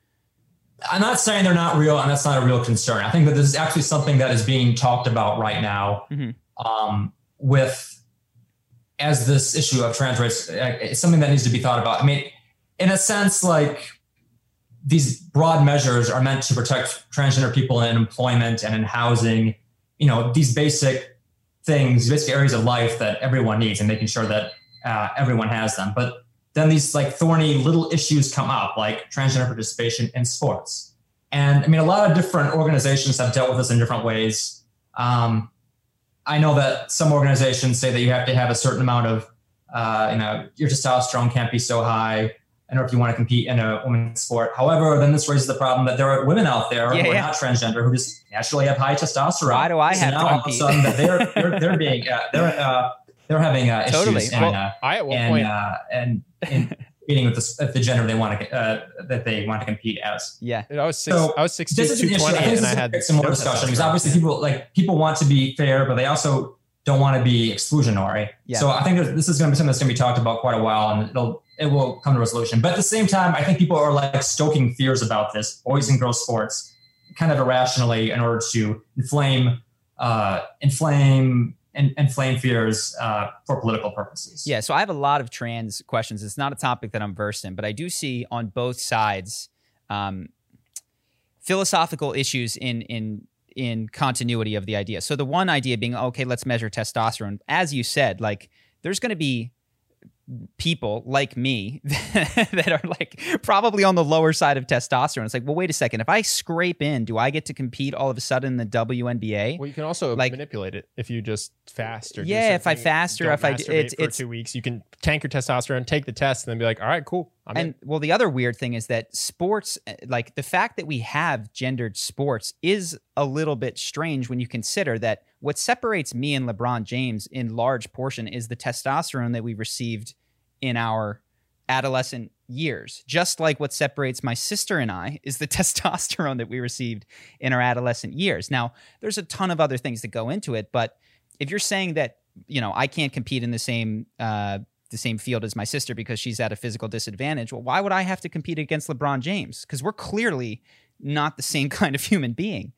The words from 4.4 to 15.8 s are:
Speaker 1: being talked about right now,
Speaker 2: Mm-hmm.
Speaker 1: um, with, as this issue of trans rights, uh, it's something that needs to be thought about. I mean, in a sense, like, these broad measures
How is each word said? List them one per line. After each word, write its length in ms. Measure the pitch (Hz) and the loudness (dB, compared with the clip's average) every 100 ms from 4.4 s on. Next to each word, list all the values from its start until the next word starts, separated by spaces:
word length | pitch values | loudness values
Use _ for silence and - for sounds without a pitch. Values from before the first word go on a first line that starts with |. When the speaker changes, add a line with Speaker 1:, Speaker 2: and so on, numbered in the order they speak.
| 107 | 2
Speaker 1:
being 300 | 131 123 113 | 2 4 4
talked 320 | 127 123 127 | 2 2 2
about 320 | 113 107 107 | 0 0 0
right 220 | 107 107 | -2 -2
now, 440 | 107 104 101 101 - | -2 0 0 -2 -6
Speaker 2:
Mm-hmm. 560 | 143 123 117 _ - 113 | -8 -6 -10 _ -8 -4
Speaker 1:
um, 460 | 110 110 101 101 - _ - | -2 0 0 -4 -8 _ -4
with, 540 | 135 135 - - - - _ _ _ _ _ _ _ _ _ - | 2 4 4 -2 -10 -20 _ _ _ _ _ _ _ _ _ -4
as 260 | 147 135 117 | 0 2 4
this 300 | 139 - 151 | 2 2 0
issue 280 | - 131 | 0 2
of 140 | 117 113 | 0 0
trans 220 | 131 120 | -2 0
rights, 320 | 120 - - | 0 -2 -6
uh, 260 | 85 123 120 | -4 -4 -4
it's 200 | 113 131 | -4 0
something 200 | 175 165 | 4 6
that 100 | 143 | 6
needs 120 | 139 | 4
to 60 | 120 | 2
be 80 | 120 | 0
thought 220 | 131 120 | 0 0
about. 240 | 113 110 | 0 2
I 20 | 139 | 2
mean, 200 | 139 - - _ _ _ - | 2 -4 -14 _ _ _ 0
in 140 | 185 | 2
a 60 | 190 | 2
sense, 460 | - 208 196 - | 2 2 2 2
like, 460 | 185 156 143 - - - _ _ _ _ _ _ _ - 135 | 2 4 2 -2 -14 -20 _ _ _ _ _ _ _ -10 0
these 340 | 156 131 127 | 2 2 -2
broad 460 | - 139 160 156 143 | -4 2 4 6 6
measures 460 | 143 | 4